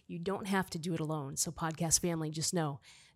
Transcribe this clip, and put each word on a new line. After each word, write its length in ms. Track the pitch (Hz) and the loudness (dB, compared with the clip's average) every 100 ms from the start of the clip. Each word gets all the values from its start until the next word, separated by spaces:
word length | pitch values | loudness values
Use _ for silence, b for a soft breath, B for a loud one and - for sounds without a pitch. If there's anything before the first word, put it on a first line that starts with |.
| - | -10
You 120 | 175 | -6
don't 280 | 170 196 196 | -4 -4 2
have 240 | 196 185 | 2 2
to 80 | 170 | -4
do 160 | 165 | -2
it 60 | 160 | 0
alone. 360 | 151 156 139 151 | 0 0 -2 -2
So 140 | 175 | -2
podcast 500 | - 165 156 165 - | 0 -4 0 4 4
family, 300 | 180 165 156 | 4 0 -2
just 240 | 151 127 | -2 0
know 260 | 175 151 139 B B B | 2 0 -2 B B B